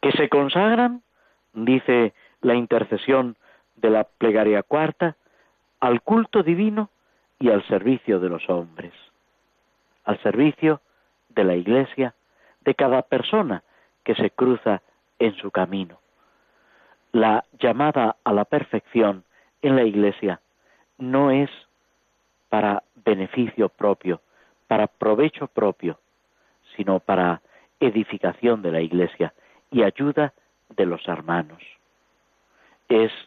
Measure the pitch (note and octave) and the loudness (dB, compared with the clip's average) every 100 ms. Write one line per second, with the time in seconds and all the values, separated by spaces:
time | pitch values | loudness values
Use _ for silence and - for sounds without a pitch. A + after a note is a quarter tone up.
0 | C#3+ - D3 C#3+ C#3 F3 G#3 A#3 A#3+ A#3+ | 0 0 2 2 2 0 2 2 0 -2
1 | _ _ _ _ _ A2 A2+ C3 - B2 | _ _ _ _ _ -6 0 0 2 2
2 | A2+ - _ _ B2 A#2+ A#2 - G#2+ G#2 | 2 -2 _ _ 0 0 0 -2 0 -4
3 | - C3+ B2 A2+ _ _ _ _ A2+ A2 | 0 0 0 -8 _ _ _ _ 2 2
4 | G#2 _ A#2 G#2+ G#2+ G#2 - D3 D#3 - | 0 _ 0 2 2 0 0 -2 -2 -2
5 | E3+ D#3+ _ _ _ _ _ _ B2 A#2+ | -4 -4 _ _ _ _ _ _ 0 0
6 | - A3 A3+ A3 E3 E3+ G#3+ G#3 G#3 _ | 2 0 2 0 2 0 0 -2 -6 _
7 | _ _ _ _ B2 G#2 - G2+ G#2 C3 | _ _ _ _ 2 2 0 -2 0 -2
8 | - G2 F2+ E2+ - F2+ E2+ E2 F2 - | 0 -2 0 -6 -4 -6 -6 -14 -18 -20
9 | _ _ _ _ _ _ _ _ _ _ | _ _ _ _ _ _ _ _ _ _
10 | - G2+ G#2+ G2+ D3+ - D#3 D3+ _ _ | -6 -2 -2 2 0 2 0 0 _ _
11 | _ _ _ - F#2+ F2 F2+ B2 C3+ - | _ _ _ 0 0 0 0 0 0 -4
12 | B2+ - _ _ _ _ - - C#3 B2+ | -6 -6 _ _ _ _ -4 0 2 2
13 | - C3+ - G#3+ F3 F#2+ _ _ _ _ | 0 -4 0 -2 -2 -4 _ _ _ _
14 | - A2+ G#2 - B2+ A#2+ - G2 _ _ | -6 -2 -2 0 0 0 0 -4 _ _
15 | _ _ A2+ G2+ G2+ F#2+ F2+ G2 F2+ E2 | _ _ -2 -2 -8 -4 -4 -4 -8 -14
16 | _ _ _ _ _ _ _ _ _ _ | _ _ _ _ _ _ _ _ _ _
17 | _ A#2+ A2 G#2+ - _ C3 A#2 D3+ C#3+ | _ 0 2 0 -4 _ -2 0 0 0
18 | A2+ - - G#2 G#2 D3 - G#2+ _ A#2+ | -2 -2 -2 -2 0 -4 -4 -8 _ 0
19 | G#2+ F#2+ _ _ _ _ D3 C3 A2+ G2+ | 0 0 _ _ _ _ 0 2 2 2
20 | G#2 F#2+ G#2 E2+ _ _ _ _ _ _ | 0 0 -6 -6 _ _ _ _ _ _
21 | B2+ C3 C#3 C3+ C#3+ - _ _ _ _ | -2 0 2 2 0 -6 _ _ _ _
22 | _ _ _ _ _ G#2+ G#2 G2+ - _ | _ _ _ _ _ -2 0 -2 -6 _
23 | A2+ G2+ F#2+ - A#2 - G2+ _ G#2 G2 | -2 -2 -2 -4 -4 0 -2 _ -2 -2
24 | F#2 E2+ _ _ _ _ _ A2 G#2 _ | -4 -6 _ _ _ _ _ -2 -2 _
25 | A2 G#2+ D#3 - C#3 - G#2 - F2 D#2+ | 0 2 0 -2 -8 -2 -2 -2 -8 -10
26 | _ _ _ _ _ _ _ - G2 F#2+ | _ _ _ _ _ _ _ -10 -2 -2
27 | - F#2+ F2+ E2+ _ _ _ _ C3+ A2 | 0 0 0 -2 _ _ _ _ -2 0
28 | G#2 G2+ F#2 E2+ A#2+ A2+ F#2 D#2+ E2 F2 | -4 -4 -6 -2 -2 0 -2 -2 -2 0
29 | F2+ - E2 _ _ _ _ B2+ G2+ - | -2 -2 -6 _ _ _ _ 0 0 0
30 | C#3+ D3 D3 _ _ _ _ - F2+ E2+ | -4 -2 -2 _ _ _ _ -4 -2 -2
31 | - E2 D#2 E2+ D#2 D#2+ - _ _ _ | -8 -8 -4 -4 -6 -14 -20 _ _ _
32 | _ _ _ _ _ _ _ _ _ A2+ | _ _ _ _ _ _ _ _ _ 2
33 | A2 - | 2 -2